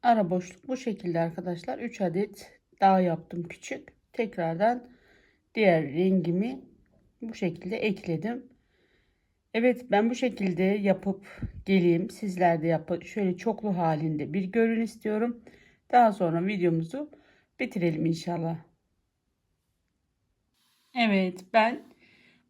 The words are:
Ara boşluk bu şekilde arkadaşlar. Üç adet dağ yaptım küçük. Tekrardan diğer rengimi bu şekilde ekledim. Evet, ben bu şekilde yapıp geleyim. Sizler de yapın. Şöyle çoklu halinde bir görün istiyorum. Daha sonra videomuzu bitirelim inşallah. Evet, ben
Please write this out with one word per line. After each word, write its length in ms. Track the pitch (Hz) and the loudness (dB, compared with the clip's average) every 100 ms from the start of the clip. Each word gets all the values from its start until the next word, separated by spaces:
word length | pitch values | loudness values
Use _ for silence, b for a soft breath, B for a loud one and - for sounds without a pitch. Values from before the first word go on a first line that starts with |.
Ara 260 | 240 226 180 | 4 4 2
boşluk 380 | 185 180 - - | -2 -4 -16 -8
bu 100 | 254 | -6
şekilde 420 | 240 196 175 165 | -6 -6 -4 -2
arkadaşlar. 600 | 165 165 180 175 208 262 | -2 -4 -8 -8 -8 -8
Üç 220 | 240 240 | -8 -2
adet 580 | 185 165 208 - - _ _ _ | -2 0 -4 -8 -20 _ _ _
dağ 180 | 196 190 | 4 6
yaptım 440 | 180 165 - 175 | 4 0 -6 -10
küçük. 500 | 170 - - 269 - _ _ | -10 -14 -12 -12 -14 _ _
Tekrardan 760 | - 226 - 165 165 214 247 - b b b b b _ - | -6 -6 -2 -4 2 0 0 -8 b b b b b _ 2
diğer 280 | 208 165 | 4 4
rengimi 800 | 139 147 190 185 165 175 226 269 - _ _ _ _ _ | 2 0 2 2 2 0 -2 -6 -16 _ _ _ _ _
bu 120 | 226 | -14
şekilde 440 | - 180 - 180 220 | -4 -4 -4 -8 -4
ekledim. 760 | 214 190 - 156 208 247 - _ _ _ _ _ _ _ _ _ _ | -2 -4 -4 -4 -4 -8 -12 _ _ _ _ _ _ _ _ _ _
Evet, 380 | 226 247 247 247 | 0 2 0 0
ben 180 | 202 226 | 2 2
bu 60 | 247 | 0
şekilde 480 | 254 196 196 170 | -2 0 -2 2
yapıp 800 | 190 208 202 190 202 190 - - - - - | 2 2 2 0 -2 -6 -10 -12 -12 -10 2
geleyim. 440 | 196 175 170 190 | 4 6 4 0
Sizler 520 | - 208 180 180 170 | -6 -8 2 2 2
de 60 | 165 | 0
yapın. 340 | 160 165 170 | -2 -2 -8
Şöyle 360 | - 220 190 180 | -6 -4 -2 -2
çoklu 400 | 233 208 214 180 | -4 -4 -4 0
halinde 560 | 165 151 160 151 147 | 0 0 -2 -4 -4
bir 100 | 175 | -4
görün 380 | 190 233 226 226 | -2 0 2 0
istiyorum. 600 | 226 - 214 214 240 240 B B B B _ | -4 -6 -6 -2 -4 -6 B B B B _
Daha 220 | 247 233 | 6 6
sonra 340 | 202 170 170 185 | 4 0 0 -2
videomuzu 640 | 208 175 165 165 269 294 b b b b _ | 0 2 0 -2 -8 -10 b b b b _
bitirelim 460 | 254 196 170 156 165 | -6 -2 -2 0 -2
inşallah. 520 | 165 - 170 165 165 - _ _ _ _ _ _ _ _ _ _ _ _ _ _ _ _ _ _ _ _ _ _ 254 | -2 -4 -4 -4 -6 -12 _ _ _ _ _ _ _ _ _ _ _ _ _ _ _ _ _ _ _ _ _ _ 0
Evet, 500 | 226 196 185 180 - | 2 4 2 -4 2
ben 300 | 226 220 247 - b b b b b | 4 4 0 -14 b b b b b